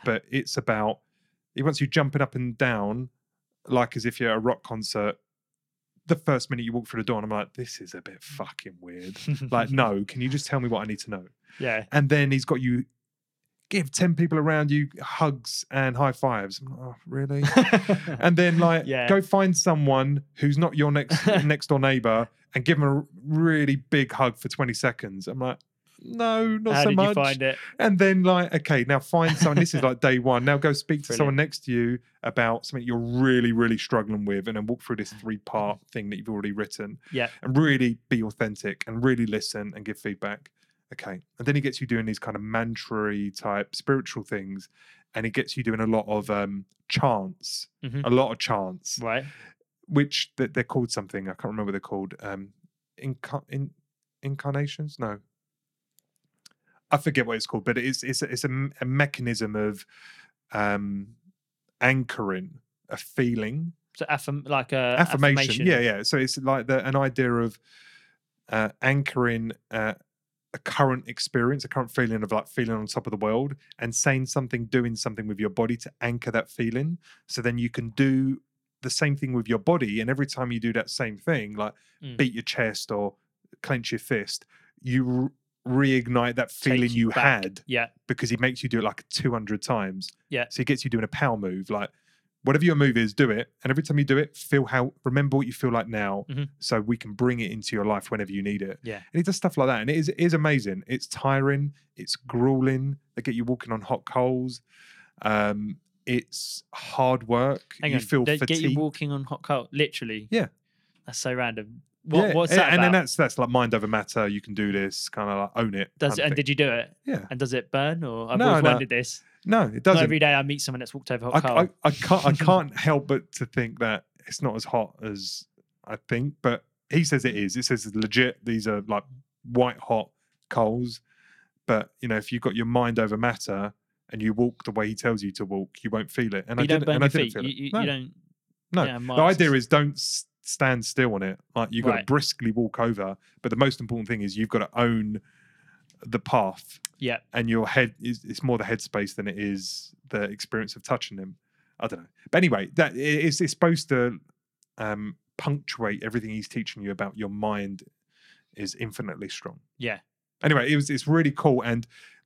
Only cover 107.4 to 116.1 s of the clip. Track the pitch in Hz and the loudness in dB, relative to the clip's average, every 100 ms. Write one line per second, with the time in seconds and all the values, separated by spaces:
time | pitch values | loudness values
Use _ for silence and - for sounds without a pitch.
107.4 | 131 139 _ - 151 131 110 135 123 151 | 0 -2 _ -6 -2 -2 2 2 2 2
108.4 | 135 160 160 143 151 - 147 139 135 147 | 0 0 2 0 0 -2 -4 -4 -6 -10
109.4 | - 139 120 139 147 - 117 110 107 220 | -4 -4 -2 -2 -2 -2 -8 -8 -2 -2
110.4 | 127 _ _ _ _ _ - - 127 127 | -2 _ _ _ _ _ -12 -6 -4 -2
111.4 | 120 110 107 120 _ _ 156 156 208 156 | -4 -4 -12 -16 _ _ 0 4 4 4
112.4 | 165 185 - 175 180 180 143 - 131 - | 4 4 6 6 6 4 2 0 0 2
113.4 | 120 123 117 110 104 110 101 120 104 101 | 2 2 4 2 2 -2 0 -2 -2 -2
114.4 | 107 104 104 98 98 - - - 104 98 | -6 -4 0 0 -2 -6 -8 -6 -4 -4
115.4 | 101 117 113 98 95 - 147 | -4 -2 -2 -2 -6 -2 -2